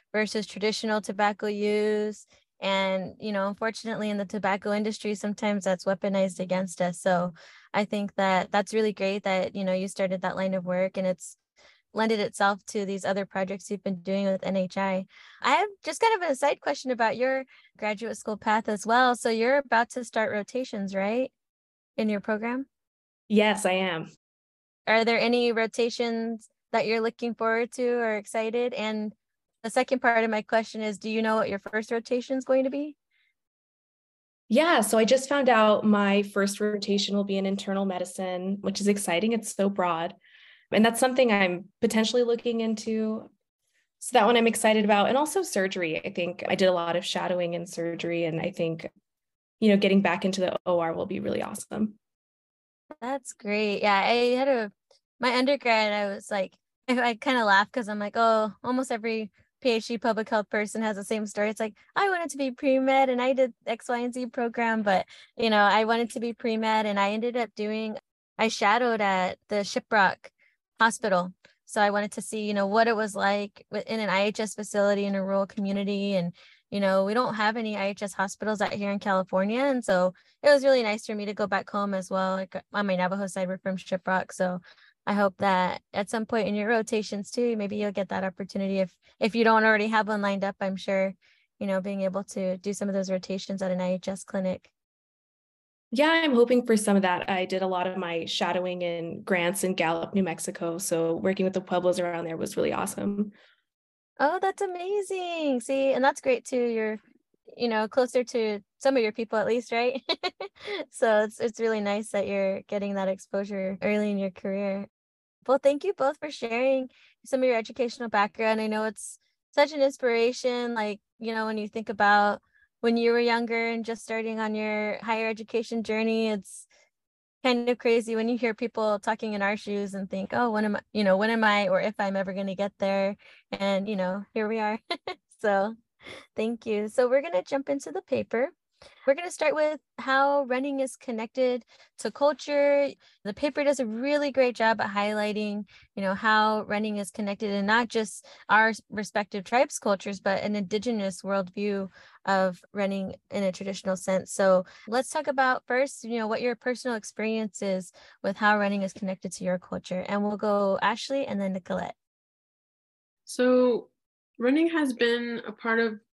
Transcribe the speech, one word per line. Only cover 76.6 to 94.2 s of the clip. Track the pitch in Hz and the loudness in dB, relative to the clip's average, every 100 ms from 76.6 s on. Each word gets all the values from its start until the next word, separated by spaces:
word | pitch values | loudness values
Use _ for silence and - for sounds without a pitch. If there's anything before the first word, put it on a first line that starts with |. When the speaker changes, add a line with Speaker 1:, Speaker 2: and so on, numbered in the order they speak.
| - | -8
Speaker 1:
you | 202 | 0
know, | 196 190 190 | 2 2 2
we | 233 | 0
don't | 262 220 | 0 0
have | 214 233 | -2 0
any | 220 202 | -4 -4
I | 196 | -4
H | 202 | -4
S | 202 | -8
hospitals | - 196 - 214 208 | -4 -4 -4 -4 -2
out | 202 | -2
here | 202 202 | -2 -4
in | 202 | -2
California. | 208 190 185 185 196 240 | 0 0 2 0 0 0
And | 285 254 | 0 0
so | 214 180 185 - _ _ | 2 2 2 -2 _ _
it | 294 | 4
was | 285 269 | 6 6
really | 254 | 4
nice | 214 214 - | 2 -4 -6
for | 208 | -6
me | 208 | -6
to | |
go | 202 196 | -4 -2
back | 196 - | -2 -2
home | 202 202 | -4 -2
as | 190 185 | -2 -2
well. | 190 190 190 | -2 0 -2
Like, | 190 - _ | -4 -10 _
on | 202 202 | -4 0
my | 180 | 0
Navajo | 180 196 196 | 0 0 -4
side, | 196 185 | -4 -4
we're | 185 | -4
from | 196 190 | -4 -6
Shiprock. | - 185 - 185 - | -4 -4 0 -2 -2
So | - 185 180 - - _ _ - | -2 -2 -2 -10 -20 _ _ -2
I | |
hope | 202 202 - | 2 2 2
that | 196 185 180 - _ | 2 2 2 -2 _
at | 196 202 | -6 -4
some | 220 220 | -4 -2
point | 226 196 | -2 0
in | 208 | -2
your | 208 | 0
rotations | 233 220 214 196 208 - | 0 2 -2 -2 -8 -6
too, | 247 240 214 | -2 0 0
maybe | 202 208 | -2 -2
you'll | 208 | -2
get | 196 190 | -2 -4
that | 190 | -2
opportunity | 190 - 190 196 196 190 | -4 -6 -8 -4 -2 0
if, | 185 _ _ - | -2 _ _ -4
if | 220 226 | -2 4
you | |
don't | 226 220 | 6 6
already | 220 214 220 | 6 4 2
have | 220 208 | 2 2
one | 214 | 0
lined | 202 196 | 0 0
up. | 196 - | -4 -2
I'm | 196 190 | -4 -4
sure, | - 190 190 190 _ _ _ - | -2 0 0 -4 _ _ _ -8
you | 202 | -2
know, | 190 | -2
being | 196 196 | -2 -2
able | 190 190 202 | -2 -2 -6
to | 202 185 185 | -4 -4 -2
do | 202 | -6
some | 196 202 | -4 -2
of | 196 | -2
those | 190 | -2
rotations | 185 185 190 - 196 | -4 -4 -8 -6 -4
at | 190 | -2
an | 180 | -2
I | 180 | -2
H | 185 - | -2 -4
S | 190 | -8